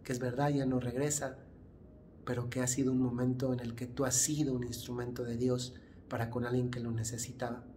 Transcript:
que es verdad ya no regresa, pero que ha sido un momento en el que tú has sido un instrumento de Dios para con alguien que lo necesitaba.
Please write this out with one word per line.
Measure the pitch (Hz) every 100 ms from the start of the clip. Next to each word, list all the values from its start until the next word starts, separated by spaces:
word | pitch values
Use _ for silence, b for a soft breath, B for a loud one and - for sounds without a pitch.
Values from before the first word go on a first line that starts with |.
que | -
es | 127
verdad | 127 120 143
ya | 143 131
no | 127
regresa, | 120 123 147 147 139 127 - - - - - - - - -
pero | 123 123
que | 127
ha | 123
sido | - 127
un | 131
momento | 127 120 127 127 135
en | 123
el | 120 113
que | 123
tú | - 135
has | 127
sido | - 151 143
un | 127
instrumento | 120 117 - 123 120 123
de | 120 117
Dios | 123 123 123 B B B -
para | 120 117
con | 120 120
alguien | 123 123
que | 120
lo | 117
necesitaba. | 113 113 120 - - 123 120 -